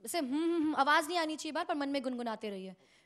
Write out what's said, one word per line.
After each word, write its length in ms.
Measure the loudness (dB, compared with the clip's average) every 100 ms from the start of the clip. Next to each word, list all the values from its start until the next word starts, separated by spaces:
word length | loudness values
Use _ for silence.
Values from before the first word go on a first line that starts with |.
| -6
ऐसे 140 | -2
हम्म, 140 | 0
हम्म, 220 | 0 2 2
हम्म, 200 | 2 4
आवाज़ 320 | 4 4 4
नहीं 100 | 0
आनी 180 | 0 -2
चाहिए 180 | -4
बाहर, 120 | -4 -2
पर 100 | -2
मन 140 | 0
में 140 | -2
गुनगुनाते 460 | -2 -4 -4 -6 -6
रहिए। 260 | -8 -10 -14 _ _